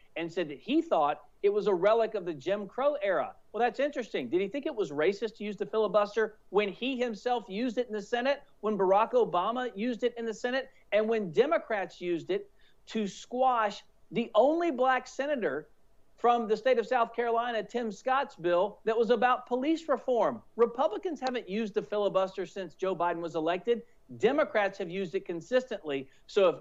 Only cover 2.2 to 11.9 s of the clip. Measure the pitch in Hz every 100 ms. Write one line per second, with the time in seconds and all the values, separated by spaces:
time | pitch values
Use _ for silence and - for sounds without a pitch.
2.2 | 175 147 165 208 190 240 285 294 202 160
3.2 | 104 - - 214 240 254 285 294 226 185
4.2 | 120 175 196 285 311 226 165 143 170 202
5.2 | 220 - 208 190 196 220 208 208 202 226
6.2 | 214 - - 190 196 185 247 247 247 202
7.2 | 247 240 202 196 254 233 233 214 196 240
8.2 | 262 277 - - 208 202 190 196 220 247
9.2 | 190 175 202 247 254 196 240 220 240 233
10.2 | 226 214 247 262 262 - - 208 220 226
11.2 | 180 165 285 311 - 208 180